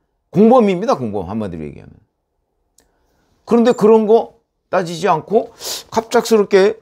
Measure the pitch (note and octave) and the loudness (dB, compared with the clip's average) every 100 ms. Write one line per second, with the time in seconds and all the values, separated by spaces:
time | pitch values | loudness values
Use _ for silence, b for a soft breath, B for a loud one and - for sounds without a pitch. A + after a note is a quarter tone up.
0 | _ _ _ E3+ A3 B3+ G3+ F3+ A#3 F3 | _ _ _ 2 4 4 2 -2 -4 -4
1 | A#2 G2+ E2+ A2 G#2 F2 D2+ C2 G1+ - | -6 -8 -8 -8 -8 -10 -14 -16 -20 -20
2 | _ _ _ _ _ _ _ _ _ _ | _ _ _ _ _ _ _ _ _ _
3 | _ _ _ _ - A#3 A3 A3 G#3+ A3+ | _ _ _ _ -2 2 2 2 4 4
4 | G#3 A3 F3 _ _ _ _ F3+ E3+ E3 | 4 0 0 _ _ _ _ -6 -6 -4
5 | F#3+ D#3+ - G3 - B B B B - | -2 -2 -2 -4 -4 B B B B -8
6 | - A#3 A#3 A3 G3 G3 G3+ - | -2 -2 0 0 2 2 2 -2